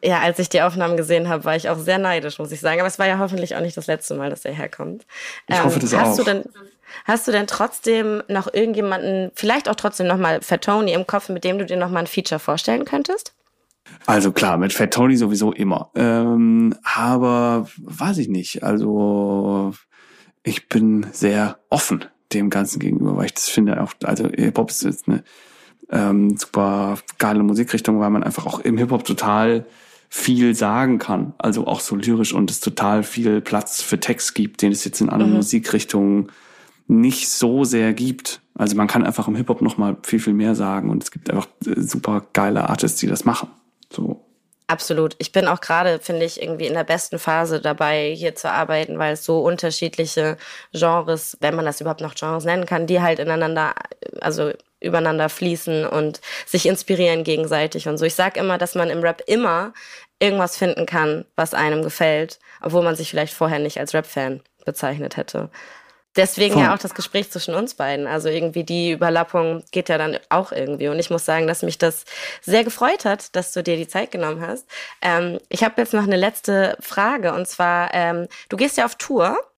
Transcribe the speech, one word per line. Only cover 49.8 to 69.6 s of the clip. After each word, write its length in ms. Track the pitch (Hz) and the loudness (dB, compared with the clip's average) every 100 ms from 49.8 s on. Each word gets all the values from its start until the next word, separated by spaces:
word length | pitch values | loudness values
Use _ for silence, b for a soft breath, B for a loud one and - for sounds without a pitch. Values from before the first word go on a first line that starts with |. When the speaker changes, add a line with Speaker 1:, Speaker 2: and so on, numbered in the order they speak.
| 170 - 160 - 156 156 B B B | -6 -4 -2 0 -2 -2 B B B
Speaker 1:
Genres, 640 | 165 165 170 160 160 - - | 0 2 2 2 -2 -4 -2
wenn 140 | 147 160 | -2 0
man 100 | 160 | -2
das 160 | 143 | -4
überhaupt 200 | 156 156 | -6 -6
noch 140 | 156 - | -8 -8
Genres 300 | 156 160 160 | -6 -4 0
nennen 200 | 180 175 | 0 0
kann, 220 | 175 165 | -2 2
die 140 | 175 | 2
halt 180 | 175 165 | 4 2
ineinander, 540 | 151 160 160 160 156 - - - - - | 0 0 0 0 -2 -4 -10 -14 -14 -6
also 300 | - 160 151 - _ _ | -4 -2 -2 -4 _ _
übereinander 500 | - 170 160 160 156 | -2 0 2 2 0
fließen 560 | - 180 170 - 160 156 | 0 -4 -4 -2 -2 0
und 360 | 151 151 151 B B B | 0 -2 -4 B B B
sich 200 | 185 - | 0 0
inspirieren 580 | 190 - 190 175 165 | 0 0 2 4 2
gegenseitig 640 | 160 156 160 156 156 160 156 | 0 0 0 0 0 -2 -4
und 100 | 151 | 0
so. 80 | 160 | -2
Ich 100 | - | 2
sag 200 | 185 - | 0 0
immer, 200 | 196 180 | -2 0
dass 180 | 180 180 | -2 -2
man 140 | 170 | -2
im 120 | 160 | 0
Rap 200 | 170 165 - | 0 -2 0
immer 460 | 220 233 170 202 226 B B B _ | 0 2 0 -2 -10 B B B _
irgendwas 380 | 202 196 180 - | 2 2 0 0
finden 280 | 185 - 170 | 0 0 -2
kann, 400 | 170 156 156 - - | 0 0 0 -6 -4
was 180 | 160 | -2
einem 300 | - 151 151 | 0 0 0
gefällt, 560 | 160 - 160 151 160 - B B | -2 0 2 2 -2 -8 B B
obwohl 220 | - 170 | 0 2
man 120 | 170 156 | 2 0
sich 140 | 160 | -4
vielleicht 240 | 156 151 | -4 -4
vorher 260 | - 160 151 | 0 0 0
nicht 200 | 147 - | -2 -4
als 140 | 147 | -2
Rap-Fan 480 | 160 156 - 135 135 _ _ - | -2 -2 -4 -4 -6 _ _ -10
bezeichnet 520 | 151 139 143 143 - | -6 -4 -4 -8 -8
hätte. 320 | - - - B B B B B B - | -8 -6 -8 B B B B B B 0
Deswegen 380 | 185 - 202 | 0 2 4
Speaker 2:
Voll. 100 | 202 | 4
Speaker 1:
ja 120 | - 196 | 4 2
auch 40 | |
das 140 | 190 | -4
Gespräch 380 | - - 196 202 | -8 -6 -4 -4
zwischen 240 | 180 - 170 | -8 -4 -4
uns 180 | 240 | -4
beiden. 320 | - 139 143 143 | -4 -4 -4 -4
Also 240 | 156 156 | -4 -2
irgendwie 340 | 160 165 175 | -2 -2 -4
die 280 | 165 170 170 | -4 -2 -2
Überlappung 720 | 160 170 165 170 180 165 165 | 0 2 2 0 0 0 -2